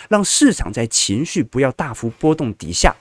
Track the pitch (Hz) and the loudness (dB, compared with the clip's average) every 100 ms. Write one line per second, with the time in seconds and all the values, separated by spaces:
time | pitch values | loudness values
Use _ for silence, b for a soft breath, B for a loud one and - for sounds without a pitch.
0 | B 208 190 - 285 - 87 113 117 - | B 0 2 4 4 4 -4 -4 -2 -2
1 | - 107 165 - 110 127 135 - 151 110 | 0 -2 -2 -2 -2 0 0 -2 -6 -4
2 | 117 - 156 156 123 - 76 87 - - | -6 0 0 2 -2 -6 -8 0 0 -2